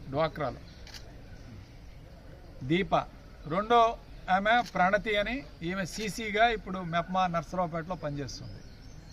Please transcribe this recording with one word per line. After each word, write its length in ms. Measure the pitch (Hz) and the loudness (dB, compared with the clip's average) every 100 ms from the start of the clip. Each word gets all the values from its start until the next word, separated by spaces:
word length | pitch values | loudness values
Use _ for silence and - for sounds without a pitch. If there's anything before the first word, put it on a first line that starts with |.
| - | -4
డ్వాక్రాలో 480 | 135 160 160 135 - - - - - - - - - - - - - - - - - - - - - 127 | 0 2 0 -4 -4 -10 -16 -14 -14 -14 -14 -14 -14 -14 -14 -16 -16 -16 -16 -16 -16 -16 -16 -16 -8 2
దీప. 240 | 170 190 160 - - - - - | 2 4 2 2 -6 -16 -14 -4
రెండో 260 | 170 214 240 226 226 - - - 202 | 0 6 8 8 4 -8 -10 2 4
ఆమె 180 | 202 240 233 | 6 4 4
ప్రణతి 400 | 185 180 208 226 208 | 4 6 4 4 2
అని, 160 | 208 262 - - 165 | 2 -2 -6 -8 -4
ఈమె 160 | 190 175 | -2 -4
సీసీగా 520 | - 214 180 220 208 233 220 | -4 -4 -4 0 6 6 4
ఇప్పుడు 220 | 202 190 175 | -4 -6 -2
మెప్మా 280 | 170 170 185 185 | 0 2 2 2
నర్సరావుపేటలో 640 | 170 156 180 175 165 160 180 | 2 -2 0 0 -2 -4 -4
పనిచేస్తుంది. 540 | 151 143 131 - - - - - - - - | -4 -4 -6 -8 -10 -12 -14 -14 -14 -16 -14